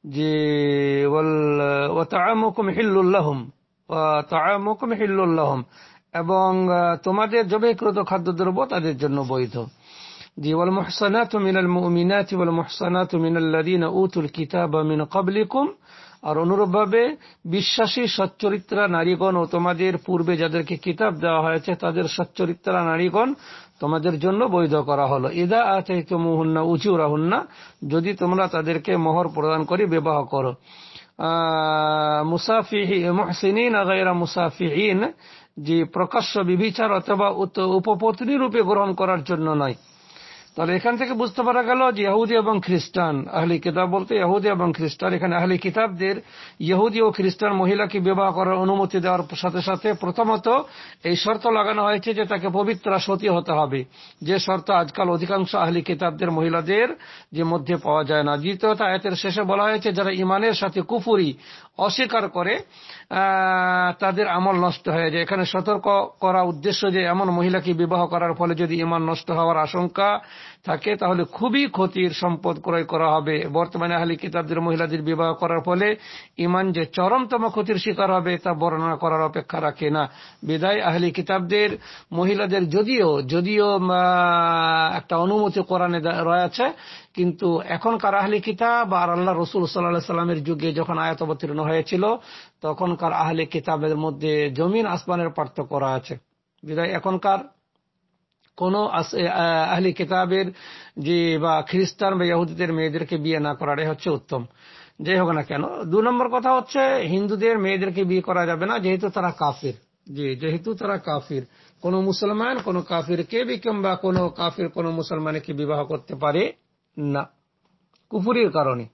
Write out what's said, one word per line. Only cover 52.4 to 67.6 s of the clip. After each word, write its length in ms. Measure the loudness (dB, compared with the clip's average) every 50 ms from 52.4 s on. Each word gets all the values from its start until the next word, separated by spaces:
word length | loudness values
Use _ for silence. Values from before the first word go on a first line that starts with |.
| -2 -2
পবিত্রা 500 | 0 0 0 0 -2 -2 0 0 0 0
সতী 300 | 0 0 -2 0 2 2
হতে 240 | 2 2 0 0
হবে, 320 | 0 0 2 0 0 -4 -4 -6 _ -20 -20 -20 -18 _
যে 160 | -2 0 0 0
শর্ত 320 | 0 0 -2 -2 0 2
আজকাল 400 | 2 2 2 0 -2 -2 0 0
অধিকাংশ 440 | 0 0 0 -2 0 0 0 0 0
আহলি 280 | 0 0 2 0 -2
কিতাবদের 480 | -2 -2 -4 -2 -2 -4 -2 -2 -2 -2
মহিলাদের 580 | 0 0 0 0 0 0 0 2 2 2 2 0 -2 -10 -14 -20 -20 -20 -20 _
যে 120 | -4 -2 0
মধ্যে 320 | 0 0 -2 0 -2 -4
পাওয়া 280 | -2 0 0 0 0 2
যায় 180 | 2 0 2
না। 140 | 2 2 0
দ্বিতীয়ত, 460 | 0 -2 -4 -2 0 2 0 2 2
আয়াতের 300 | 2 0 0 0 -2 -4
শেষে 300 | -4 -2 -4 -4 -2 -2
বলা 200 | 0 0 2 2
হয়েছে 300 | 2 2 0 0 -2 -2
যারা 180 | 0 0 -2 -2
ইমানের 420 | 0 0 0 0 2 2 2 2
সাথে 300 | 0 0 -2 -2 -2 -4
কুফরি 520 | -4 -2 -4 -2 2 2 2 4 2 0 -2 -6 -14 -20 -20 -20 -20 -18 _ -2
অস্বীকার 500 | -2 -2 0 0 -2 0 0 -2 -2 -2
করে, 320 | -4 -4 -2 -2 -2 -4 -6 _ -20 -20 -20 -20 -20 -20 -14 _
আহ, 840 | -2 0 2 2 2 2 2 2 2 2 2 2 2 2 2 0 0 0
তাদের 300 | -2 0 2 2 0 0
আমল 280 | 2 2 2 2 2
নষ্ট 320 | 4 2 0 0 -2 -4 -2
হয়ে 220 | 0 0 0 0
যায়। 120 | 0 0
এখানে 220 | -2 0 0 -2 -2
সতর্ক 640 | 0 -2 -2 0 0 0 0 2 2 2 2 2 0 -6 _
করা 220 | 0 2 4 4
উদ্দেশ্য 500 | 2 2 -2 -2 -2 -2 -2 0 0 2
যে 100 | 2 2
এমন 280 | 2 2 2 2 2 2
মহিলাকে 420 | 2 2 2 2 2 0